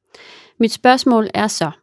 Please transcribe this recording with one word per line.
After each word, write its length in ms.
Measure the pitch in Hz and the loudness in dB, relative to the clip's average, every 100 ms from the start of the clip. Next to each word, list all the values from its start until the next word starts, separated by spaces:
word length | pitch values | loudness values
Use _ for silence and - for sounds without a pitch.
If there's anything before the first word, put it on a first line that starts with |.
| _ - - - - - | _ -20 -20 -20 -12 -2
Mit 120 | 226 | -2
spørgsmål 580 | - 247 254 - 233 214 | 2 2 2 2 0 0
er 140 | - 214 | -2 -4
så, 240 | - 160 - | -4 -8 -8